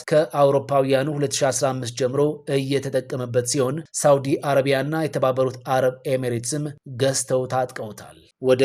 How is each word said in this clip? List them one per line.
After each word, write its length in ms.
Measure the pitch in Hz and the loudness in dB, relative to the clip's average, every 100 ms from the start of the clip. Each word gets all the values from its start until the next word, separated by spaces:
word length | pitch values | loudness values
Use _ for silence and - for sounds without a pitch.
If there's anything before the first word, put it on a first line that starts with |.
| - | 2
ከአውሮፓውያኑ 1040 | 156 165 147 143 139 - 139 135 131 143 | 2 2 4 4 4 2 0 4 2 0
ሁለት 220 | 147 139 | -2 -2
ሺ 100 | - 139 | 0 0
አስራ 200 | 123 139 | 0 -2
አምስት 280 | 131 120 123 | -2 -8 -4
ጀምሮ 260 | 127 135 147 151 - | -2 2 0 -2 -4
እየተጠቀመበት 920 | 139 135 139 135 131 127 135 123 123 120 | -4 0 -4 -2 -4 -4 -8 -2 -2 0
ሲሆን 300 | 147 127 156 160 - | 0 0 -2 -8 0
ሳውዲ 400 | 151 139 131 151 147 | 4 4 4 -2 2
አረቢያና 560 | 139 135 135 135 160 | 0 2 0 0 -2
የተባበሩት 560 | 156 147 131 127 131 120 - | -2 0 0 2 0 -2 -2
አረብ 240 | 131 127 127 151 | 0 0 -2 -4
ኤሚሬትስም 580 | 131 127 117 117 151 147 147 143 123 | -2 -2 -4 -4 -6 -6 -10 -16 -2
ገዝተው 460 | 135 135 - 131 127 | 0 0 -2 -2 0
ታጥቀውታል። 680 | 127 127 - 110 101 - - _ _ | -4 -4 -8 -12 -14 -20 -20 _ _
ወደ 200 | 127 127 | 2 6